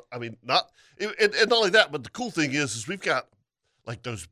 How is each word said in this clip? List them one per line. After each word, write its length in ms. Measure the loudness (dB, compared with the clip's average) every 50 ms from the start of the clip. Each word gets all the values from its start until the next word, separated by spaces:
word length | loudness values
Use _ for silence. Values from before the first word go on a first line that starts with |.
| -12 _
I 60 | -10
mean, 200 | -10 -10 -10 -10 -10 -2
not, 260 | 0 0 0 0 -2 _ _ _ _ _ -6
and, 140 | -6 -4 0 2
and 140 | 2 4 4 4 4 4
not 80 | 4
only 120 | 4 4 4
that, 200 | 4 2 2 0
but 120 | -4 -8 -10
the 60 | -12
cool 220 | -10 -8 -8 -4
thing 220 | -2 -2 0 0 0
is, 220 | -2 -2 -2 -4
is 120 | -8 -8
we've 140 | -10 -10 -6
got, 260 | -2 -2 -2 -2 -4 _ _ _ _ _ _ _ _ _ _ _ _
like, 180 | -12 -12 -10 -10
those 240 | -10 -10 -10 -12 -16